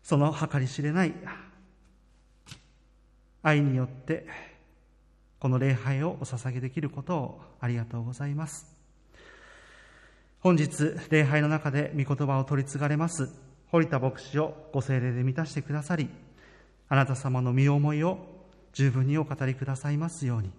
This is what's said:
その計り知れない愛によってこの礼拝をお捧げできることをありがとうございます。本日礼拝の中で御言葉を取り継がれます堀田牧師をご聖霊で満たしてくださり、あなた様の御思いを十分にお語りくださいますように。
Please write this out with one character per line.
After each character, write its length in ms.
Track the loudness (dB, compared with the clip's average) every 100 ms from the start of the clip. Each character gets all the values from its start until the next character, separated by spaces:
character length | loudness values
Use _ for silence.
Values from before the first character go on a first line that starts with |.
そ 140 | 2 4
の 160 | 4
計 260 | 0 -2 0
り 80 | -2
知 140 | -2
れ 100 | -2
な 140 | 2
い 80 | 0 -2 -12 -14 -18 -20 -20 _ _ _ _ _ _ _ -20 -20 _ _ _ _ _ _ _ _
愛 180 | 2 4
に 160 | 4 0
よ 80 |
っ 20 | -2
て 400 | -6 -6 -6 -6 -18 -18 -20 _ _ _ _ _ _ _ _
こ 80 | 0
の 100 | 2
礼 160 | 2
拝 300 | 2 0 -2
を 140 | -2 -4
お 60 |
捧 260 | -8 -6 -6
げ 80 | -6
で 100 | -6
き 120 | -4
る 80 | -6
こ 140 | -6
と 140 | -4 -4
を 240 | -4 -10 -20 -6
あ 60 | -2
り 80 | -2
が 80 |
と 140 | -2 -6
う 40 |
ご 80 | -6
ざ 160 | -6 -4
い 80 |
ま 120 | -4 -6
す。 280 | -10 -18 -20 _ _ _ -20 -20 -20 -20 -20 -20 -20 -20 -20 -20 -20 _ _
本 160 | 4 6
日 360 | 2 0 -2 -2 2
礼 140 | 4
拝 180 | 4 4
の 60 | 2
中 240 | 0 0
で 220 | -2 -2
御 180 | -2 -2
言 140 | 0 2
葉 100 | 0
を 60 |
取 200 | 0 -2
り 40 | -2
継 100 | -2
が 120 | 0
れ 80 | 0
ま 100 | 0
す 220 | -2 -6 -6 -20 -20 _
堀 160 | 2 4
田 120 | 2
牧 220 | 0 -4
師 160 | -4 -2
を 320 | -2 -4 -4
ご 80 | -4
聖 180 | 0 0
霊 140 | 0
で 100 | 0
満 100 | 0
た 120 | 0
し 80 | -4
て 80 | -6
く 100 | -4
だ 100 | -6
さ 140 | -2
り、 140 | -2 -2 -6 -20 -20 -20 -20 -20 _ _
あ 60 | 2
な 80 |
た 100 | 4
様 260 | 0 0 0
の 120 | 2
御 200 | 4 6
思 200 | 6 2
い 100 | 2
を 160 | 0 -2 -10 -20 -20 -20 -14
十 180 | 2 2
分 160 | 4 2
に 100 | 2
お 60 |
語 220 | 0 -2
り 100 | -2
く 80 | -2
だ 140 | -4 -4
さ 140 | -2
い 60 | -2
ま 120 | -2
す 180 | -4 -2
よ 120 | -2
う 20 |
に。 100 | -4